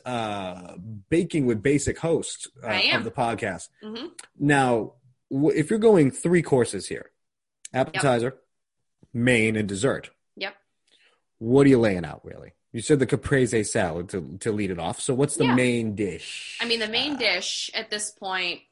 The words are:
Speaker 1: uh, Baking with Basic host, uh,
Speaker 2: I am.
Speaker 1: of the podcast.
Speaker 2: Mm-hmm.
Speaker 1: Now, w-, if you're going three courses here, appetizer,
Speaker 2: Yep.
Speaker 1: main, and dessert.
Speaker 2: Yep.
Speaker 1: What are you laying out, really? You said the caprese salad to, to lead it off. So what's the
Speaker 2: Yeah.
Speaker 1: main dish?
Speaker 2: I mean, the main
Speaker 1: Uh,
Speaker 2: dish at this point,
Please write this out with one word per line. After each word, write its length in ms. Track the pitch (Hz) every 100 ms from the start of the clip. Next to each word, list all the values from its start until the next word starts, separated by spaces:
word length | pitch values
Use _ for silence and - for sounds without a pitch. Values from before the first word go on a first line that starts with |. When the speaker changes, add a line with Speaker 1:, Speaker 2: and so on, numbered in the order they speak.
Speaker 1:
uh, 680 | - 123 110 101 92 90 87 85 101 107 -
Baking 380 | 165 170 165 127
with 160 | 110
Basic 360 | 139 143 139 -
host, 480 | 165 151 - - - -
uh, 40 | 127
Speaker 2:
I 140 | 190
am. 160 | 220 320
Speaker 1:
of 60 |
the 60 | 113
podcast. 580 | - 120 113 107 85 - _
Speaker 2:
Mm-hmm. 260 | 214 226 320 - - _
Speaker 1:
Now, 560 | 143 143 131 120 101 _ _ _ _
w-, 260 | 135 151 -
if 120 | 151
you're 80 | 220
going 320 | 226 202 139
three 320 | - 170 180
courses 460 | - 131 117 98 -
here, 240 | - - _ _ _ _ _ -
appetizer, 540 | 127 131 190 147 120 120
Speaker 2:
Yep. 100 | - _ _ _ _ _ _ _
Speaker 1:
main, 420 | 117 120 120 110
and 140 | 110 104
dessert. 420 | 98 131 98 - _ _ -
Speaker 2:
Yep. 180 | 190 - _ _ _ _ _ _ _ _
Speaker 1:
What 280 | 113 131 139
are 20 |
you 100 | 131
laying 260 | 113 92
out, 200 | 80 -
really? 300 | - - - _ _
You 80 | 120
said 180 | - 147
the 80 | 127
caprese 560 | 135 - 139 123 117
salad 440 | 104 113 92 82 87
to, 280 | 98 69 85
to 120 | 117
lead 180 | 107 98
it 80 | 87
off. 220 | 82 117
So 120 | -
what's 220 | 127 147 -
the 80 |
Speaker 2:
Yeah. 100 | 131
Speaker 1:
main 400 | 123 127 120 110
dish? 640 | 101 101 80 - - - -
Speaker 2:
I 40 | 233
mean, 140 | 233
the 80 | 214
main 260 | 226 277 285
Speaker 1:
Uh, 20 |
Speaker 2:
dish 520 | 220 180 190 - -
at 160 | - -
this 200 | 208 208
point, 500 | - 196 185 180 165 _